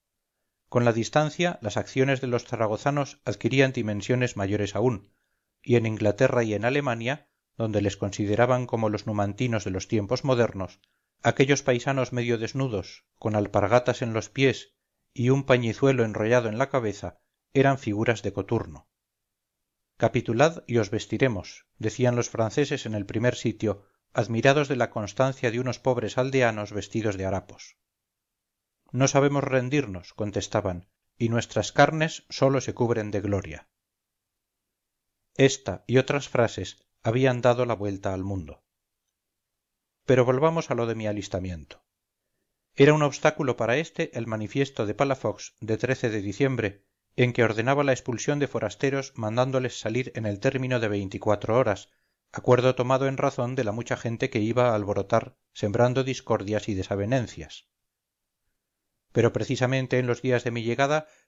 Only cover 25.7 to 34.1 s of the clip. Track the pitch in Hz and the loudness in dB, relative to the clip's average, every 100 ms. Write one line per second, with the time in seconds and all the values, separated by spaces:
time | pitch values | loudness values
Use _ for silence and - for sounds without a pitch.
25.7 | - 131 127 104 - 135 131 117 107 104 | -4 -2 -2 -2 -2 0 2 2 0 -6
26.7 | 104 - 113 107 98 95 95 - - - | -8 -6 -2 -2 -2 -2 -4 -6 -16 -20
27.7 | _ _ _ _ _ _ _ _ _ _ | _ _ _ _ _ _ _ _ _ _
28.7 | _ _ 127 135 139 143 143 135 131 123 | _ _ 0 2 4 4 2 0 0 0
29.7 | 147 117 92 - - 104 98 - 110 98 | -2 -2 -6 -12 -8 -6 -4 -2 -2 -2
30.7 | 87 - _ _ - 113 117 - 113 - | -4 -10 _ _ -4 -2 0 -2 -4 0
31.7 | - 143 156 160 - - - 135 135 - | 4 4 4 -2 -4 -12 0 0 2 -2
32.7 | 98 117 120 107 101 101 98 85 76 - | -2 -2 -2 -4 -4 -2 -4 -4 -12 -18
33.7 | _ _ _ _ | _ _ _ _